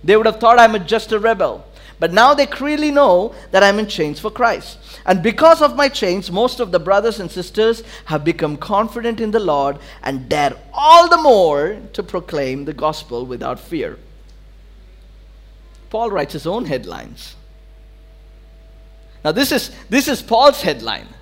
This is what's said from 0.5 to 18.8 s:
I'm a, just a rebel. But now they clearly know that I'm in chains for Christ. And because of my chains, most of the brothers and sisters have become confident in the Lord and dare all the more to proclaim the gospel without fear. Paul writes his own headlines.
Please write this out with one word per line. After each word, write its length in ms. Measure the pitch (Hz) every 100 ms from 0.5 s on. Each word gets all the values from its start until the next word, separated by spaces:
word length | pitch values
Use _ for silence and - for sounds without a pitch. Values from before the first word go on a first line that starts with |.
| 240
I'm 140 | 226
a, 40 | 214
just 320 | 165 220 -
a 80 | 220
rebel. 460 | 226 214 151 95 - - - -
But 140 | 165
now 220 | 185 254
they 120 | 294 277
clearly 440 | - 277 302 302
know 440 | 285 277 180 220 - -
that 100 | 190
I'm 160 | 202 202
in 80 | 208
chains 340 | - 151 147
for 100 | 220
Christ. 480 | 220 233 190 - - - - -
And 160 | 185
because 400 | 190 - 320 320
of 140 | 294 240
my 120 | 285
chains, 420 | 277 196 185 185
most 300 | 180 247 240
of 100 | 214
the 100 | 175
brothers 400 | 160 196 226 220
and 100 | 175
sisters 520 | 185 170 - 220 226 - -
have 180 | - 156
become 340 | 151 160 156 147
confident 640 | - 202 220 233 233 226
in 100 | 220
the 100 | 214
Lord 380 | 190 143 139 143 - -
and 260 | - 135 123
dare 240 | 151 143 120 -
all 340 | - 294 339 349
the 80 | 330
more 640 | 311 220 170 143 160 208 -
to 80 | -
proclaim 600 | 175 180 - 156 135 131
the 100 | 143
gospel 500 | 147 156 156 - 120
without 340 | 127 123 123 127
fear. 400 | - 165 82 - - - - - - - - - - - - - - - - - - - -
Paul 220 | 208 233
writes 240 | 196 143
his 120 | 156 160
own 200 | 214 247
headlines. 680 | 131 87 71 58 - - - - - - - - - - - - - - - - -